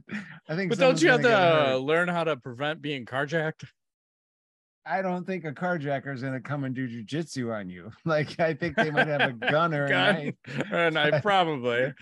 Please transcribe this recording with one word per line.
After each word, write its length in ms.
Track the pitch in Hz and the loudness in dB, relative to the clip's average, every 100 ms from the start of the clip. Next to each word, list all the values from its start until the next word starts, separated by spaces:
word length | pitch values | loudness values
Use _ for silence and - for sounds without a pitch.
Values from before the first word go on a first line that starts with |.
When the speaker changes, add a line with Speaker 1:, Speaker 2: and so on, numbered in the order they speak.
| - 208 196 - - | -8 -12 -12 -16 -8
Speaker 1:
I 80 | 160 | -4
think 140 | 190 | -2
Speaker 2:
But 80 | 233 | 2
don't 180 | 262 262 | 4 4
Speaker 1:
someone's 40 | |
Speaker 2:
you 60 | 330 | 4
have 120 | 247 | 6
Speaker 1:
gonna 100 | 247 | 6
get 60 | 214 | 6
Speaker 2:
to 260 | 175 160 143 | 6 6 4
Speaker 1:
hurt. 60 | 131 | 2
Speaker 2:
learn 280 | 135 160 175 | 2 2 2
how 160 | 175 | 0
to 140 | 160 143 | 0 -2
prevent 460 | 135 120 143 156 | -6 -6 -6 -4
being 200 | 143 143 113 | -6 -8 -6
carjacked? 600 | 131 143 160 156 - - _ _ _ _ _ _ _ _ _ _ _ - | -4 -2 -2 -2 -6 -14 _ _ _ _ _ _ _ _ _ _ _ -4
Speaker 1:
I 160 | 180 | -2
don't 240 | 190 180 180 | 0 -2 -4
think 180 | 185 156 | -6 -6
a 60 | |
carjacker 600 | 131 180 175 143 139 135 | -4 -2 -2 -2 -4 -4
is 80 | 135 | -6
gonna 180 | 135 131 | -4 -6
come 260 | 107 143 131 | -6 -4 -4
and 100 | 127 | -4
do 120 | 131 | -6
jujitsu 640 | 117 107 147 165 135 120 | -8 -8 -6 -6 -6 -6
on 160 | 110 95 | -6 -8
you. 240 | 90 92 - | -12 -14 -10
<laughs> 80 | 165 | -2
Like, 340 | 151 147 - | 0 0 0
I 140 | 165 | -2
think 220 | 156 170 139 | 0 -4 0
they 160 | 156 | 0
might 160 | 151 156 | 2 2
have 140 | 147 | 2
a 120 | - | 0
Speaker 2:
<laughs> 180 | 117 - | 0 0
Speaker 1:
gun 220 | 143 170 | 2 2
or 120 | 147 143 | 0 0
a 40 | |
Speaker 2:
Gun 260 | 143 185 196 | 2 4 2
Speaker 1:
knife. 200 | 147 - - 139 202 | -2 -10 -10 -8 -4
Speaker 2:
or 60 | 180 | 0
a 140 | 170 | 2
knife, 320 | 156 151 151 | 2 2 2
Speaker 1:
<laughs> 0 | |
Speaker 2:
probably. 680 | 202 196 170 147 120 120 135 - | 2 2 2 0 0 2 0 -2